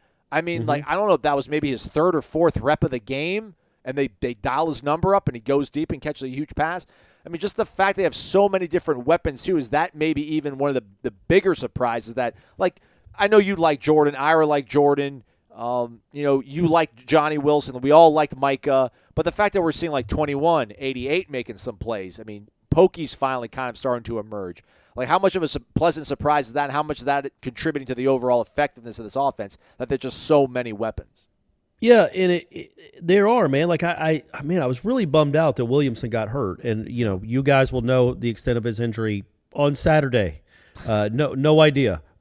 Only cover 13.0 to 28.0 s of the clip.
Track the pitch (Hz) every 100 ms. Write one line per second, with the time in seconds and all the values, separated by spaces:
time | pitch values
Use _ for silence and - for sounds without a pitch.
13 | _ - 202 214 196 190 165 147 151 156
14 | 147 135 147 160 156 147 131 147 143 143
15 | 139 135 - _ _ 110 117 123 120 117
16 | _ 143 143 139 135 147 170 165 160 _
17 | - 156 151 151 143 147 139 127 131 156
18 | 165 151 151 131 139 135 143 135 127 _
19 | _ - 165 - 208 196 165 - 165 143
20 | 117 - 147 139 160 160 110 104 135 127
21 | 127 170 185 135 120 98 127 101 113 107
22 | 92 87 110 104 104 _ - 160 185 -
23 | 147 - 135 131 117 - 127 113 135 120
24 | 117 113 107 107 90 82 _ _ _ -
25 | 127 180 196 185 156 139 _ - 165 156
26 | 143 139 147 147 117 131 143 143 151 139
27 | 123 143 135 _ 131 117 160 143 131 123